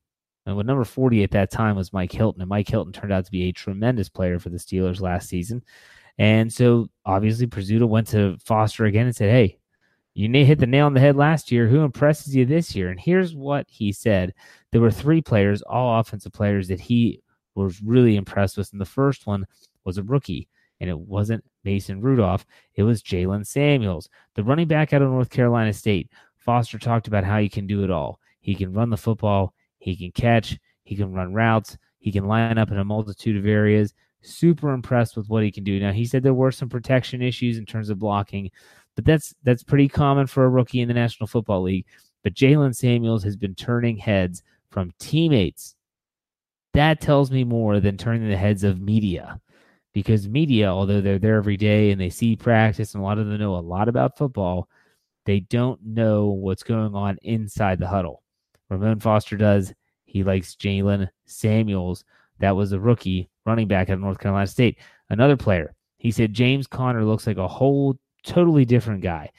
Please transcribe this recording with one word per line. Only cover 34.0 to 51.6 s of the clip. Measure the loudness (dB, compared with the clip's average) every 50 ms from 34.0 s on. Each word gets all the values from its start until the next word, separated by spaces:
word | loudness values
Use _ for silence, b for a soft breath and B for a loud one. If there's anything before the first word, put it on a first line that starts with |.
| _ _ _ _ _
Super | -20 -8 2 2 2 4 2 0 -4 -4
impressed | -4 -4 -2 0 0 0 0 -2
with | -8 -6 -2
what | -2 0 0
he | 0 -2
can | -4 -4
do. | -2 -2 0
Now, | 0 0 -2
he | -2 -2
said | -2 -2 0 2
there | 2 2
were | 2 2 0
some | 0 -2 -8 -8
protection | -8 -8 -2 0 0 0 0 -2 -6 -4
issues | -4 -4 -4 -2 -2 -2 -2 -4
in | -8
terms | -8 -8 -8 -6 -6
of | -6 -4
blocking, | -2 -2 -2 -2 -2 -4 -6 -10 -10 -10 b b b b b b b b -10
but | -2 2
that's, | 2 2 2 0 -6 -18 _ 0
that's | 0 0 0 0
pretty | 0 2 2 2 2
common | 2 2 2 2 2 2 0
for | 0 2 2 2
a | 4
rookie | 4 2 0 0 0 -4
in | -2 0
the | 0
National | 0 0 -2 -2 -6 -10
Football | -4 -4 -4 -2 0 -2 0 0
League. | 0 -2 -2 -4 b b b b b b _ -6
But | -6 -2
Jaylen | 2 4 4 6 4 4 0 -2
Samuels | 0 0 0 0 2 2 0 0 0 -2
has | -4 -6
been | -4 -6 -8 -8
turning | -8 -6 -4 -2 -2 0 -2 -4 -4
heads | -2 0 0 0 0 0 -4 -8 _ _ _ _ _ _
from | -8 -8 -6 -8 -10 _
teammates. | -12 -4 0 0 2 4 4 2 2 0 -4 -10 -20 -20 _ _ _ _ _ _ _ _ _ _ _ _ _ _ _ _ _ _ _ _ 0
That | 2 4 4 2 0 2
tells | 2 4 4 4 2
me | 0 -2 0
more | 0 0 0 0 2 2 2
than | 2 2 -2 -2
turning | -4 -2 -2 -2 0 -2
the | -2 0
heads | 2 0 0 2 2
of | 0 0 0
media, | -2 0 0 2 2 0 -4 -4 -8 -12 -16 -18 _ b b b b b b b b b -8
because | -6 0 2 0 0 0
media, | -2 -2 0 0 2 2 2 2 2
although | 0 0 0 0 0 0 2
they're | 0 0 0
there | 2 2 2
every | 2 2 0 -2
day | 0